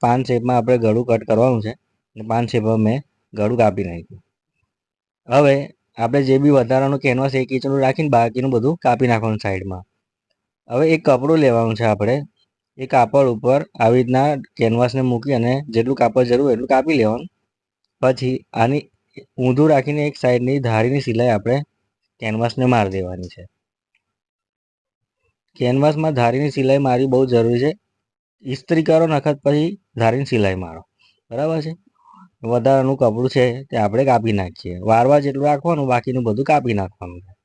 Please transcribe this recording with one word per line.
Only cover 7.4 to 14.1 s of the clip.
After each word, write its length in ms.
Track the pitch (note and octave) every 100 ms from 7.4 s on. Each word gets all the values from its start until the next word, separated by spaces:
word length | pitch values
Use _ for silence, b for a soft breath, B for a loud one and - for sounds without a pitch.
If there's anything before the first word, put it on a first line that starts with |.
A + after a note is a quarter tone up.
| B2
ઇંચનું 280 | C3 C3+ C#3
રાખીને 300 | C3+ C3+ D3+
બાકીનું 420 | B2 A#2+ A#2+ C3+
બધું 260 | A#2+ B2+ E3+
કાપી 300 | C3 A#2+ B2
નાખવાનું 300 | A2+ A2+ G#2+
સાઈડમાં. 460 | G#2 F#2+ G2 F#2 - _ _ _ _ _ _ _ -
હવે 200 | C#3+ D#3+
એક 200 | D#3+ D3+
કપડું 280 | B2+ C#3+ D#3+
લેવાનું 380 | C3+ A#2 A2+ A2
છે 80 |
આપણે. 380 | A#2 G2+ G#2 C#3+ D3 _ _ _ _ -
એ 80 | C3
કાપડ 400 | C3+ A2+ C#3 C3
ઉપર 400 | A2 B2 C#3 D#3+ -
આવી 180 | A2+ B2
રીતના 380 | A#2+